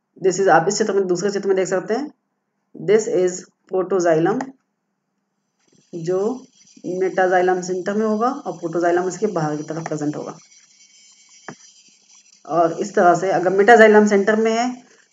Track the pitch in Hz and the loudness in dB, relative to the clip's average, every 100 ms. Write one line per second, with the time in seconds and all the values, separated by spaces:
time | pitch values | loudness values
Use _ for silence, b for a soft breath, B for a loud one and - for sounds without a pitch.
0 | _ - 180 180 190 165 170 208 214 196 | _ -4 -2 0 4 4 2 -2 -2 -2
1 | 190 170 202 196 196 190 175 185 175 233 | -2 -2 -2 -4 -2 -2 0 -4 -4 -6
2 | 294 _ _ _ _ _ _ - 160 214 | -6 _ _ _ _ _ _ -10 0 0
3 | 214 165 185 180 - _ - 190 185 190 | 2 0 0 -4 -16 _ -6 -4 -2 0
4 | 175 160 175 247 269 - _ _ _ _ | 2 2 0 -2 -6 -12 _ _ _ _
5 | _ _ _ _ _ _ _ _ _ 175 | _ _ _ _ _ _ _ _ _ -10
6 | 165 185 214 254 - _ _ - - 180 | -4 -2 -2 -6 -12 _ _ -16 -10 -4
7 | 185 - 185 185 180 185 180 185 180 208 | -4 0 2 2 2 0 -2 -6 -4 -2
8 | 220 214 240 277 196 160 170 170 175 175 | -2 0 -2 -4 -10 -8 -6 -2 0 0
9 | 180 170 214 170 151 151 151 160 160 151 | -2 -4 -4 -2 -4 -4 -8 -10 -8 -6
10 | 147 151 160 156 _ _ _ _ _ _ | -6 -6 -12 -14 _ _ _ _ _ _
11 | _ _ _ _ - - - _ _ _ | _ _ _ _ -20 -20 -20 _ _ _
12 | _ - _ _ - 165 165 165 202 - | _ -20 _ _ -6 0 0 -2 -4 2
13 | 180 170 190 180 180 196 208 226 220 208 | 4 4 2 0 0 2 6 8 8 6
14 | 208 202 196 214 220 226 247 247 b b | 6 2 2 0 0 0 -4 -6 b b
15 | b | b